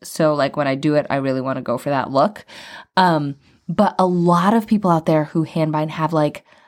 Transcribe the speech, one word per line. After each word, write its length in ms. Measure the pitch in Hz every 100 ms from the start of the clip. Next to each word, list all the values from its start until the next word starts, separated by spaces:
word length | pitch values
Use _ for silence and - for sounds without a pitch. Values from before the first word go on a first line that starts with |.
So, 320 | - - 156
like, 240 | 147 135 151
when 100 | 139
I 60 |
do 220 | 135 151 147
it, 100 | 139
I 100 | 139
really 240 | 135 131
wanna 200 | 131 131
go 160 | 127 120
for 140 | 143
that 180 | 139 110
look. 360 | 135 175 - - - - - - -
Um, 380 | 185 160 143 135 _ _ -
but 240 | 170 202 -
a 80 | 185
lot 480 | 180 175 170 185 226
of 100 | 220
people 240 | 214 196
out 160 | 165 160
there 200 | 156 151
who 180 | 170
hand 280 | 151 170 156
bind 200 | 156 156
have, 220 | 156 156
like, 300 | 160 151 147 - _